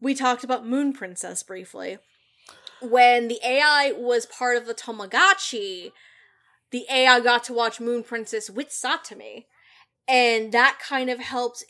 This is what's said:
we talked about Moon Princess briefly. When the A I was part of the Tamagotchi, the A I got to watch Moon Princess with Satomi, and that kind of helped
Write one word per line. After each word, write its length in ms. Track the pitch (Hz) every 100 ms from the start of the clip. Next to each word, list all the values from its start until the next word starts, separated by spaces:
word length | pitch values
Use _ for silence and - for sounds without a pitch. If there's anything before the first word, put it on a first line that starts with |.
we 140 | 262
talked 280 | 269 254 247
about 240 | 254 254 233
Moon 260 | 262 285
Princess 500 | 269 185 180 180 180
briefly. 560 | - 185 185 - 185 190 _ _ _ _ - - - -
When 480 | 247 247 247 240 233
the 100 | 233
A 160 | 247 262
I 300 | 302 294 277 240
was 300 | 240 240 233
part 300 | - 247 240
of 100 | 226
the 80 |
Tamagotchi, 1160 | 226 - 220 190 240 370 381 - 240 196 180 180 - _ _ _ _ _ _ _
the 160 | 247 -
A 160 | 262 254
I 140 | 247
got 240 | 240 240
to 80 | -
watch 260 | 233 233 233
Moon 240 | 233 240
Princess 460 | 226 233 214 220 214
with 200 | 202 294
Satomi, 760 | - 254 320 - - - - - _ _ _ _ _ -
and 420 | 254 240 226 220
that 260 | 240 269 -
kind 240 | - 269 254
of 100 | 247
helped 440 | 247 262 240 -